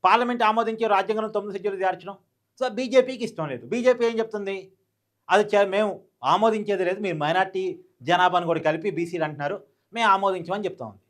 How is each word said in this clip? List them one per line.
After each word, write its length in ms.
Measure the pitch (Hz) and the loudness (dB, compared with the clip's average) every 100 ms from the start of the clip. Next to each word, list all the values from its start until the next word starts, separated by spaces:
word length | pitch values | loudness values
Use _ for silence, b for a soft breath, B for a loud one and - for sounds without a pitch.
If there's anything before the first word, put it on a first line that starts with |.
| 185 | 4
పార్లమెంట్ 380 | 226 247 240 | 4 2 0
ఆమోదించి 440 | 214 226 220 220 226 | 0 2 -2 -2 2
రాజ్యాంగంలో 420 | 196 190 220 214 | 2 2 -2 -2
తొమ్మిది 280 | 214 202 190 | -4 -6 -6
షెడ్యూల్ 260 | 202 190 | -6 -2
చేర్చడం. 340 | 190 175 170 190 _ _ _ - | -2 -4 -8 -18 _ _ _ -6
So 80 | 254 | -6
బీజేపీకి 540 | 214 254 262 254 247 | -4 2 4 2 0
ఇష్టం 240 | 226 - 151 | -8 -6 -8
లేదు. 180 | 123 120 | -8 -6
బీజేపీ 400 | 233 247 240 233 | 0 2 2 2
ఏం 140 | 226 | 0
చెప్తుంది, 520 | 220 208 196 196 - _ _ _ _ _ - | -4 -6 -6 -8 -12 _ _ _ _ _ 2
అది 260 | 190 208 208 | 2 4 2
చే-, 120 | 196 | 2
మేము 340 | 196 214 165 _ _ | 2 -2 -4 _ _
ఆమోదించేది 600 | 131 180 226 214 208 190 180 | 0 2 4 2 -2 -2 -2
లేదు, 140 | 190 | -2
మీరు 180 | 202 156 | -4 -2
మైనారిటీ 640 | 147 180 190 190 185 - - _ | 0 0 0 -2 -6 -6 -14 _
జనాభాను 440 | 123 175 180 175 170 | 0 4 4 4 2
కూడా 140 | 160 | 0
కలిపి 320 | 156 160 202 | 0 0 -2
బీసీలు 320 | 160 170 170 | -4 -4 -4
అంటున్నారు, 400 | 151 147 147 190 - _ _ | -4 -4 -6 -6 -12 _ _
మేము 160 | 226 220 | 0 4
ఆమోదించమని 560 | 196 196 185 170 202 190 | 4 2 0 -4 -4 -4
చెప్తా 200 | - 113 | -8 -14
ఉంది. 160 | 95 | -16